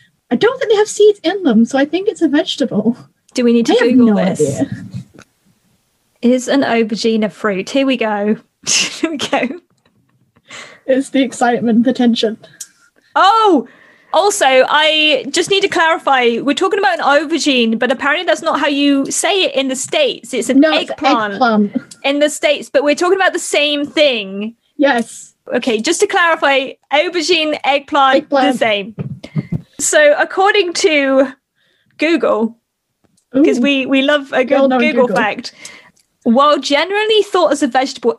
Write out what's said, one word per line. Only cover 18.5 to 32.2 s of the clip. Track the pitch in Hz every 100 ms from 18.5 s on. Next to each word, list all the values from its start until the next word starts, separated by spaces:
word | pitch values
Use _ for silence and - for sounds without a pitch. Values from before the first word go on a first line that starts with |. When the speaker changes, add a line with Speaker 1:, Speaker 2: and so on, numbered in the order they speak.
| 302
Speaker 2:
how | 302
you | 277 285 277 277
say | - 320 381
it | 339 -
in | 269
the | 262
States. | - 339 277 - -
It's | 226 233
an | 262
Speaker 1:
No, | 311
it's | 311 359
Speaker 2:
eggplant. | - 294 233 208
Speaker 1:
eggplant. | 202 247 214 202 247 - - 269
Speaker 2:
In | 285
the | 294
States, | - 320 294 226
but | 285 285
we're | 294
talking | 349 381
about | 359
the | 311
same | - 320 294 294 285
thing. | 262 302 240 196 196 214 233 _ -
Speaker 1:
Yes. | 277 240 233 - - _ -
Speaker 2:
Okay, | - 254 220
just | 233 349
to | 403
clarify, | 392 339 320 320 269 262 - -
aubergine, | 285 349 339 302 349 311 294 -
eggplant, | 285 285 294 269 269
Speaker 1:
Eggplant. | - 277 269
Speaker 2:
the | 254
same. | 240 208 202 214 - - - - - - - -
So | - 339 302 -
according | 330 - 381 415 359
to | 339 381 302 277 269 262 - _ _ _ _ _ -
Google, | 302 330